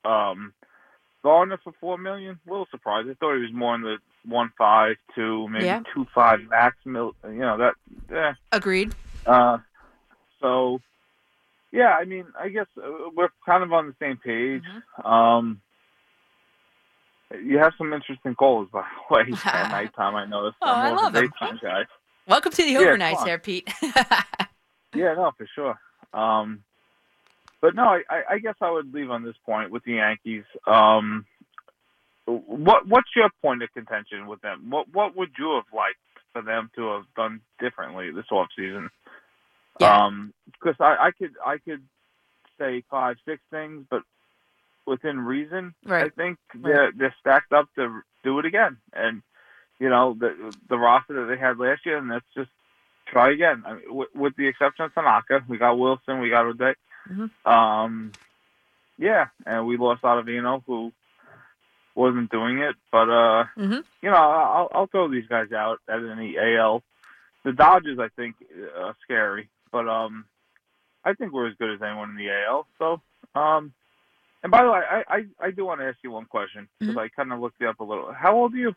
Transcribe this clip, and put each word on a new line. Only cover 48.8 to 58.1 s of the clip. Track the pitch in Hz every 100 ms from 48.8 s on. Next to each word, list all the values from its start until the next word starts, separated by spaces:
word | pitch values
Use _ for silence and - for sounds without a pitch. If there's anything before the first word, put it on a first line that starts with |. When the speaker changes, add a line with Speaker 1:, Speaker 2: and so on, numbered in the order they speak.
| _
Speaker 1:
And, | - 113 113 _ _ _ _ _ _
you | 131
know, | 123 127 113
the, | 117 80 110 107 _
the | 123
roster | 120 127 - 139 117
that |
they | 127
had | 131 120
last | 127 147
year, | 175 151
and | 127
let's | 120 _
just | 143 127 _ _ _ _ _ -
try | 123 127
again. | 147 170 135
I | 98
mean, | 107 -
w-, | 131 127 143
with | 139 135
the | 139
exception | - 143 - 156
of |
Tanaka, | - 147 110 - 135 123
we | 117
got | 123 120
Wilson, | 127 131 - 131
we | 120
got | 120 117
O'Day. | 117 127 139 _ - 208
Speaker 2:
Mm-hmm. | 190 220 _ -
Speaker 1:
Um, | 117 113 107 113 113 110